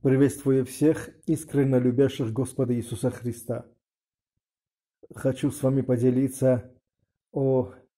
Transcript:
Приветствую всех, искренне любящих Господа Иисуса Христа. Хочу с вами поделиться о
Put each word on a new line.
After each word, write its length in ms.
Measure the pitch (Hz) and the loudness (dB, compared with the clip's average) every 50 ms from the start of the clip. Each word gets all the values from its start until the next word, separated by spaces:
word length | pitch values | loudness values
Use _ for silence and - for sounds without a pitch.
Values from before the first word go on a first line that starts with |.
Приветствую 640 | - 139 131 131 139 135 - - - 135 135 131 127 | 2 2 4 4 4 2 2 -2 0 2 2 2 0
всех, 440 | 127 - - 147 151 160 156 - - - _ _ | -2 -2 2 2 2 2 2 -4 -14 -18 _ _
искренне 540 | - 160 151 - - - 139 139 135 131 127 | -4 -4 -4 -4 -4 0 0 2 4 2 2
любящих 540 | 123 127 120 123 139 131 - - 135 113 110 | 2 2 2 2 2 2 2 -2 -4 -4 -2
Господа 400 | 135 131 - - - 135 120 123 | -4 -4 -4 -2 -4 -2 -2 -2
Иисуса 360 | 120 113 117 117 104 - 127 | -4 -4 -6 -8 -4 -4 -4
Христа. 560 | 123 - 117 120 117 - - - 117 117 - - _ _ _ _ _ _ _ _ _ _ _ _ _ _ _ _ _ _ _ _ _ _ _ _ _ _ - _ - | -4 -4 -8 -8 -8 -8 -8 -8 -8 -8 -10 -14 _ _ _ _ _ _ _ _ _ _ _ _ _ _ _ _ _ _ _ _ _ _ _ _ _ _ -20 _ -20
Хочу 360 | - - 131 127 - - 143 | -4 -2 -2 -2 0 -4 -4
с 100 | - - - | -4 -2 -2
вами 180 | 131 135 135 | 0 0 0
поделиться 920 | 127 131 127 117 120 127 123 127 139 127 - - 135 131 127 120 - - _ _ _ _ _ _ _ _ _ _ _ _ | 0 0 0 2 2 2 2 2 0 -2 -2 0 2 2 2 2 -2 -10 _ _ _ _ _ _ _ _ _ _ _ _
о 420 | - 143 139 135 131 131 123 127 - - _ _ _ | -6 -2 0 2 2 0 0 -2 -8 -20 _ _ _